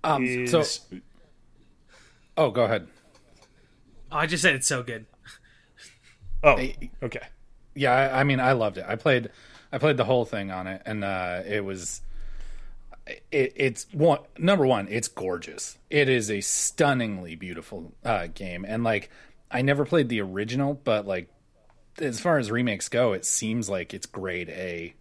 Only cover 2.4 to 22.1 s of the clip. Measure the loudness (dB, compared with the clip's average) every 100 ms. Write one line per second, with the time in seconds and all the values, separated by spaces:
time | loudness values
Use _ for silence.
2.4 | 2 4 2 2 -4 _ _ _ _ _
3.4 | _ _ _ _ _ -20 -6 -2 0 4
4.4 | 2 2 0 -2 -4 -12 -14 _ -20 -20
5.4 | _ _ _ _ -20 _ _ _ -4 4
6.4 | 6 6 0 -6 -10 -8 -8 -8 -12 -20
7.4 | -20 -20 -16 -2 4 4 4 4 2 4
8.4 | 4 4 2 -2 -6 0 4 2 0 -14
9.4 | -20 -20 _ 0 2 4 4 2 2 -4
10.4 | -6 -6 -6 -8 -6 -4 -2 -2 -4 -6
11.4 | -4 -4 -4 -6 -8 -8 -10 -8 -8 -8
12.4 | -8 -8 -12 -14 -16 -18 -16 -16 -2 0
13.4 | 0 2 0 0 -10 2 4 4 -2 0
14.4 | 2 4 4 2 0 -4 -4 -6 -4 -4
15.4 | -8 -12 -12 -14 _ 2 4 4 2 -2
16.4 | -2 -2 -2 2 4 4 0 -4 -8 -10
17.4 | -10 -10 -12 -14 -14 -8 -2 -2 -2 -8
18.4 | -10 -8 -6 -2 2 0 -2 -20 -20 -20
19.4 | _ 0 2 2 4 2 2 0 -2 -4
20.4 | -2 0 -2 -2 0 0 0 -6 -6 _
21.4 | _ _ _ _ _ -6 -4